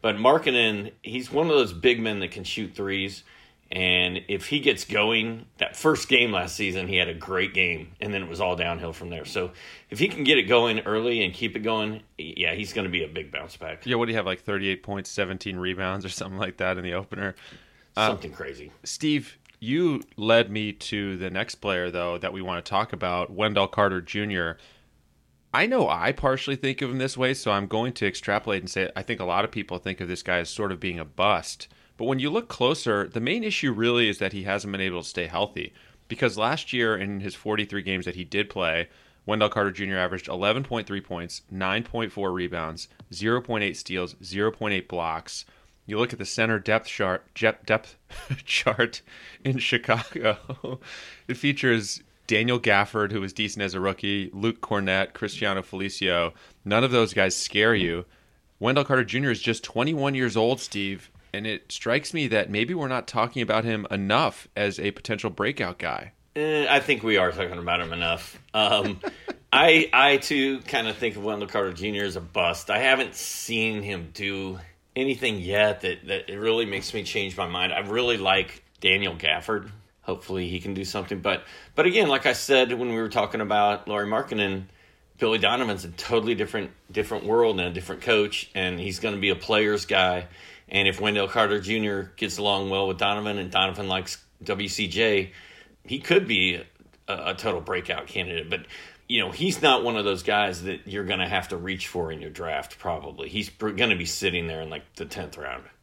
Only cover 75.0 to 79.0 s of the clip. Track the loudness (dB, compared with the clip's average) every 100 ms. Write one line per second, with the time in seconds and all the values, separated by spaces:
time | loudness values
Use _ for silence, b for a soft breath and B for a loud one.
75 | -2 0 -2 -2 0 4 4 2 -4 -6
76 | -6 -6 -6 -4 0 2 0 -4 -6 -6
77 | -4 -4 -4 -4 -4 -2 0 0 -2 0
78 | 2 2 4 2 2 -8 _ _ 4 4